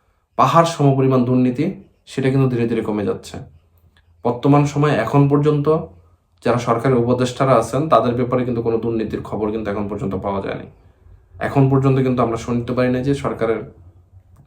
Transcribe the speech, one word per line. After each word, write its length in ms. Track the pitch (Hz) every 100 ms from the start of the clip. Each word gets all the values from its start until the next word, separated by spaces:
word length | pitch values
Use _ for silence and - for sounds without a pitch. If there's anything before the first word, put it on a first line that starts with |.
| _ _ _ -
পাহাড় 300 | 127 160 165
সমপরিমাণ 600 | - 139 135 131 131 120
দুর্নীতি, 580 | 127 127 127 180 - - _ -
সেটা 240 | - 131
কিন্তু 200 | 135 127
ধীরে 180 | 117 113
ধীরে 140 | 113
কমে 240 | 107 104 101
যাচ্ছে। 320 | - - - - - _ _ _ _ _ _
বর্তমান 420 | 123 120 143 147 143
সময়ে 280 | 147 147
এখন 360 | 123 117 143 139
পর্যন্ত 480 | 143 147 147 147 160 - - _ _ _ _
যারা 140 | 123 120
সরকারি 360 | 120 117 135
উপদেষ্টারা 600 | 123 117 127 123 - 135 117
আছেন, 340 | 113 135 156
তাদের 260 | 117 123 120
ব্যাপারে 300 | 117 127 123
কিন্তু 160 | 117
কোনো 160 | 117 113
দুর্নীতির 440 | 117 113 107 110
খবর 300 | - 101 107
কিন্তু 200 | 110 104
এখন 160 | 104 101
পর্যন্ত 280 | 101 98 95
পাওয়া 260 | 101 98
যায়নি। 260 | - - - - _ _ - - _ -
এখন 300 | - 135 135
পর্যন্ত 300 | 135 135 135
কিন্তু 240 | 127 123
আমরা 140 | 117 113
শুনতে 360 | - 120 120
পারি 180 | 123 127
না 120 | 127
যে 100 | 139
সরকারের 600 | 139 120 - 113 107 - - - - _ - _ -